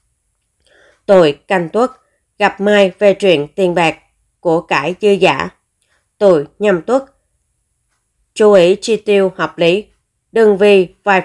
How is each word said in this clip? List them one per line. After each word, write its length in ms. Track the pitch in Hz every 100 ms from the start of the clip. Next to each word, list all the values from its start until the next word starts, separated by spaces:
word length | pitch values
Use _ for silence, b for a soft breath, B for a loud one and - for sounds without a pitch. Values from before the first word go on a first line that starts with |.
| _ _ _ _ _ _ b b b b -
Tuổi 280 | 190 156 143 -
Canh 220 | 190 165
Tuất, 220 | 208 247 - _ _ _ -
gặp 220 | 202 -
may 300 | 202 208 190 -
về 140 | 202
chuyện 340 | 196 196 151 147 -
tiền 200 | 180 175
bạc, 220 | 160 - _ _ _ _
của 220 | 175 165
cải 340 | 165 160 147 185
dư 80 | 208 196
dả. 280 | 175 139 180 _ _ _ _ _ _ -
Tuổi 280 | 202 160 143 -
Nhâm 220 | 208 180
Tuất, 220 | 185 262 269 _ _ _ _ _ _ _ _ _ _ _ _
chú 200 | - 214
ý 220 | 196 175 202
chi 160 | - 208
tiêu 340 | - 202 190 180
hợp 220 | 156 -
lý, 280 | 170 190 208 _ _ _ _
đừng 260 | 226 214 196
vì 380 | 208 196 175 _
vài 180 | 202 190